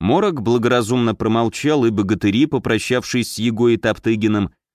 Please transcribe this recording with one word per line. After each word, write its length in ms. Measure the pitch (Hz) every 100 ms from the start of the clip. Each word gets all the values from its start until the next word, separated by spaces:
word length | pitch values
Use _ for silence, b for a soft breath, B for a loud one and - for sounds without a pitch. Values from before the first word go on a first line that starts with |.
Морок 420 | 87 151 208 156
благоразумно 720 | 104 123 117 123 107 123 117
промолчал, 680 | 107 110 113 117 - 147 151
и 60 | 117
богатыри, 560 | 104 98 104 104 104 147
попрощавшись 880 | 131 110 110 - 123 - 127 113
с 40 | -
Егой 360 | 117 110 120
и 20 | 113
Топтыгиным, 760 | 117 104 110 110 107 107 98 - _